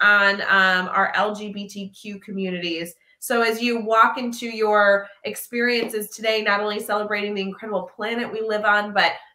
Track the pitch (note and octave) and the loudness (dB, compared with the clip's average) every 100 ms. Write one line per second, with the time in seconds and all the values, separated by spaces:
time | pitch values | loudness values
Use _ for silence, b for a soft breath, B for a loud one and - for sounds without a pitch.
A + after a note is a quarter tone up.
0 | G#3 G3+ G3 G3+ - G3 F#3+ F#3 F#3 - | 4 6 4 2 2 4 4 2 0 0
1 | G3 - G#3 G#3 G#3+ G3+ G3+ G3+ G3 - | 0 2 -2 -2 -8 -10 -10 -10 -12 -12
2 | G#3+ G3+ G3+ G3 F#3 F3+ F3 E3 E3+ - | -14 -14 -10 -6 -4 -4 -4 -6 -8 -12
3 | b b - A#3+ A3+ A3+ A#3+ A#3 G#3+ A3+ | b b -2 0 0 0 -2 -2 2 4
4 | A#3+ C#4 A#3+ A#3 A#3 A3+ G#3+ G#3 G3+ G3+ | 4 2 -6 -6 -8 -2 2 4 6 4
5 | B B - - - A#3+ A#3+ A#3+ A3+ A3+ | B B -10 -10 -6 -2 0 0 -2 -4
6 | G#3 - A3 A3 G#3+ G3+ G#3 G#3 A3 G#3 | -8 -6 -2 0 2 0 0 -4 -2 -2
7 | G#3 G#3 G#3 G3+ G3 F#3+ G#3+ G3 F3+ - | -2 -2 -2 -4 -6 -6 -6 -6 -6 -8
8 | G#3+ A#3 A#3+ A3 A3 G#3+ G#3+ G#3 G#3 G3+ | -6 -4 -4 -4 -2 0 2 2 2 2
9 | E3+ - B | 2 0 B